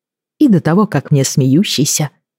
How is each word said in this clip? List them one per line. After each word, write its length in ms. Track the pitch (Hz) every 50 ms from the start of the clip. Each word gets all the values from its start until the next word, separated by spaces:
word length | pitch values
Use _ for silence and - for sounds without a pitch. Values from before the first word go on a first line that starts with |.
| _ _ _ _ _ _ _
И 100 | - 302
до 140 | 269 196 160
того, 240 | - 156 160 202 214
как 240 | - - 143 - -
мне, 140 | 151 139 135
смеющейся, 880 | - - 151 131 135 131 160 214 - - - 156 - - - 156 135 _ _ _ _ _